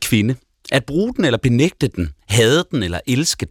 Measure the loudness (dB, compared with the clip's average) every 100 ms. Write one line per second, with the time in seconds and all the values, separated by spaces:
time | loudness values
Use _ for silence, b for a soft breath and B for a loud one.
0 | 0 0 0 -2 _ _ -4 -4 -2 -2
1 | -2 0 0 0 2 2 2 0 -4 -2
2 | -6 -8 _ 2 4 2 0 -4 -4 -6
3 | -2 -2 -2 -4 -6